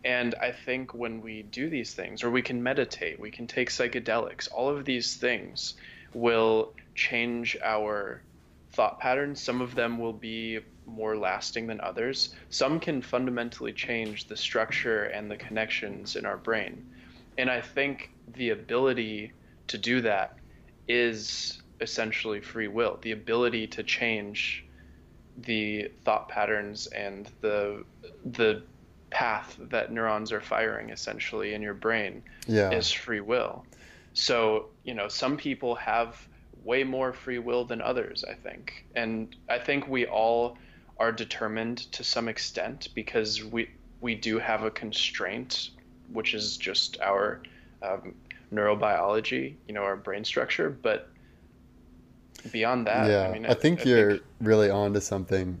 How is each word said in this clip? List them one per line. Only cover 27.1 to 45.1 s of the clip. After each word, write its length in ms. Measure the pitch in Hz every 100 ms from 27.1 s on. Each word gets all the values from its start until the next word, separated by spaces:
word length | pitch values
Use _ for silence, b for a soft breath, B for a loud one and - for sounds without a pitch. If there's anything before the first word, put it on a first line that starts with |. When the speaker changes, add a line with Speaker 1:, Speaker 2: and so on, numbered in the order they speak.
| 98 104 -
Speaker 1:
the, 420 | 107 104 104 104 - - - - 131
the 360 | 120 110 107 - - - - -
path 460 | - 120 107 - -
that 320 | 123 120 -
neurons 400 | 113 113 107 107
are 100 | 107
firing 480 | - 110 110 110 110
essentially 640 | 110 - 107 - 107 104
in 80 | 107
your 120 | 104
brain 480 | 101 110 113 101 104 - B -
Speaker 2:
Yeah. 240 | 110 98
Speaker 1:
is 200 | 117 110
free 300 | - - 107
will. 440 | 104 123 110 - - b b b b
So, 540 | - - 120 110 110 - -
you 100 | -
know, 140 | 117 104
some 300 | - 131 143
people 380 | 147 127 123 117
have 520 | - 113 117 - - b b -
way 200 | 107 127
more 300 | 131 131 131
free 260 | 127 - 123
will 260 | 120 123 120
than 160 | 113
others, 420 | - 127 - -
I 100 | -
think. 520 | - 101 - - - - 120
And 400 | 113 113 113 - -
I 80 | 123
think 300 | - 143 139
we 180 | 131 120
all 520 | 107 113 117 120 120 b b b -
are 120 | 113
determined 680 | 113 110 - 110 110 113 120 -
to 100 | -
some 240 | 120 123 117
extent 600 | 110 - - 101 139 -
because 500 | - 110 120 107 107
we, 260 | 110 117 - - - -
we 120 | 120 110
do 220 | 113 110
have 260 | 120 110
a 60 | 110
constraint, 1000 | - 110 - -